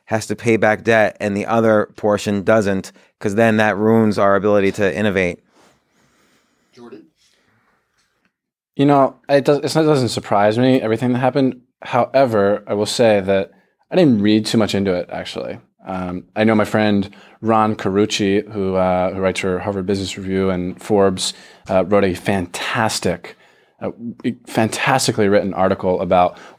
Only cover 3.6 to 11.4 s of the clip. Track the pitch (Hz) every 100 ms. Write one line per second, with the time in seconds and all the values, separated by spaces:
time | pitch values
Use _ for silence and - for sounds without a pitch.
3.6 | 107 98 107 113 110 98 101 98 104 104
4.6 | 98 95 98 76 107 95 90 85 _ _
5.6 | _ _ _ _ _ _ _ _ _ _
6.6 | _ 123 117 156 - _ _ _ _ _
7.6 | _ _ _ _ _ _ _ _ _ _
8.6 | _ - 143 143 135 - - 143 139 143
9.6 | 147 160 156 147 117 - - 104 104 110
10.6 | 127 127 110 113 123 123 127 139